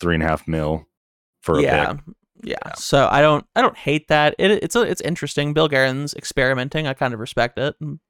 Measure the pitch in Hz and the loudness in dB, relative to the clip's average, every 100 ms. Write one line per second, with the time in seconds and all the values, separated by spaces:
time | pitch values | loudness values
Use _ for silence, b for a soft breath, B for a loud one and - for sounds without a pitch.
0 | 87 82 80 78 - 80 76 80 78 _ | -2 0 0 -2 -2 -4 -2 -4 -6 _
1 | _ _ _ _ - 85 143 127 - 143 | _ _ _ _ 0 2 2 2 0 -4
2 | - - _ _ - - - - - 139 | -12 -20 _ _ -10 -8 -10 -12 0 2
3 | 127 139 151 147 - - 156 - - 151 | 4 6 4 4 0 0 0 0 -2 -2
4 | - 151 151 - 190 208 175 - 220 175 | 2 2 2 2 2 2 0 0 0 -2
5 | - 175 147 - 147 151 156 139 131 131 | -4 -4 -6 -4 -2 2 2 2 0 0
6 | 143 - - - 131 131 131 156 156 135 | -6 -10 -8 -2 0 0 -2 -4 -4 -2
7 | 131 113 113 - 120 - 139 - 156 147 | -4 -4 -6 -2 -2 -2 -6 -4 -10 -12
8 | _ | _